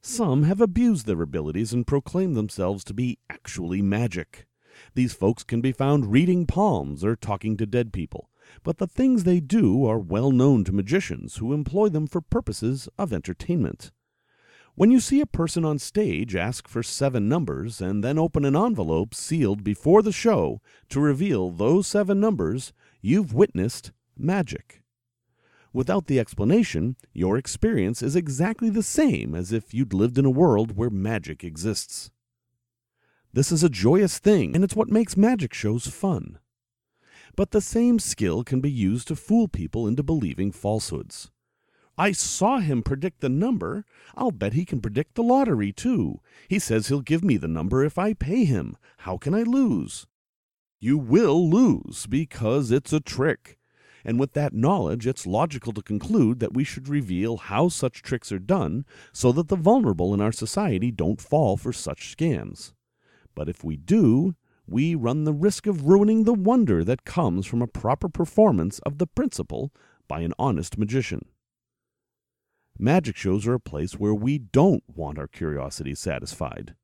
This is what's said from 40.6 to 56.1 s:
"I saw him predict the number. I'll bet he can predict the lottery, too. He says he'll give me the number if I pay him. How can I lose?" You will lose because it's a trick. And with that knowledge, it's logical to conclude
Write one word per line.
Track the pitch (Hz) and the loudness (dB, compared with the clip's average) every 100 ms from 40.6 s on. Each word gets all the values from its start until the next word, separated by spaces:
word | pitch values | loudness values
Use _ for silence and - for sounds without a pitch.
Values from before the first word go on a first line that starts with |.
| 101 110 - 71 50 - - _ _ _ _ _ _ - | -4 -4 -4 -8 -10 -16 -20 _ _ _ _ _ _ -2
"I | 196 | -2
saw | 185 - - 202 269 | -2 -6 0 0 2
him | 160 127 | 0 -2
predict | - 139 175 _ | -2 -4 -4 _
the | 139 | -2
number. | 135 226 226 87 165 208 _ - - | 0 0 -2 -4 -8 -10 _ -20 -4
I'll | 254 | -4
bet | 131 - | -2 -2
he | 117 | -2
can | 180 135 | -4 -6
predict | 104 104 151 | -4 -4 -4
the | - | -2
lottery, | 233 254 262 127 101 | 2 2 2 0 0
too. | - 240 233 85 - _ _ _ | -2 -2 0 -2 -6 _ _ _
He | 196 | -4
says | - 113 107 | 0 -2 0
he'll | 143 | -2
give | 127 160 | 0 0
me | 180 107 | 2 2
the | 78 | 0
number | 80 87 127 | -2 0 2
if | 147 160 | 0 0
I | 202 | -2
pay | 214 131 226 | -2 -2 2
him. | 196 110 64 - _ _ 92 | 2 2 -2 -10 _ _ -8
How | 92 | -6
can | 139 196 | -2 -2
I | |
lose?" | 233 262 254 107 60 - - _ _ _ _ _ _ _ | 0 2 2 0 -4 -10 -18 _ _ _ _ _ _ _
You | 110 147 | 0 0
will | 120 156 214 156 175 | 4 4 4 4 4
lose | 190 254 117 - - 101 | 4 4 2 -2 -14 -4
because | 135 160 - 110 135 123 | -4 -4 -4 -2 0 2
it's | 127 - | 0 2
a | 156 | -4
trick. | - - 147 - - _ _ _ _ _ | -2 -4 -2 -2 -8 _ _ _ _ _
And | - 117 | -4 -2
with | 135 | -2
that | - 147 | -2 -4
knowledge, | 107 131 190 87 113 113 | 0 2 2 0 -2 -4
it's | 131 - | -6 -4
logical | 101 160 139 117 | -2 -2 -4 -10
to | 104 | -10
conclude | - 104 - | -6 -6 -2